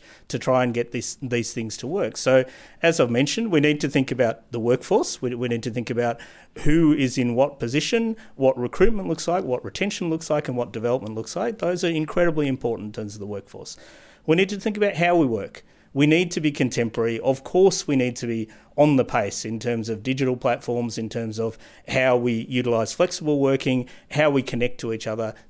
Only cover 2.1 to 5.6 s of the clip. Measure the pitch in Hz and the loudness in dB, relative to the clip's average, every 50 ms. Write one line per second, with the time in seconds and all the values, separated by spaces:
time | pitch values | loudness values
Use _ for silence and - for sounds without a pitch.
2.1 | - - - 131 131 131 123 - - - - - - - - 170 165 - 131 117 | -4 -2 2 4 4 4 4 2 -8 -20 -20 -20 -8 0 0 2 4 4 2 2
3.1 | 117 123 147 143 - 226 233 214 170 143 147 151 147 147 151 139 - 139 127 - | 4 2 2 2 0 -2 -2 2 2 4 4 4 2 0 -2 0 0 0 0 0
4.1 | 127 123 120 113 - - _ _ 120 117 110 117 127 - - - 185 262 339 - | 0 2 2 0 0 -4 _ _ -6 -2 2 2 2 2 2 2 2 2 2 0
5.1 | - - 131 120 123 117 127 120 117 113 | -4 -6 -6 -6 -4 -4 -2 -2 -2 -2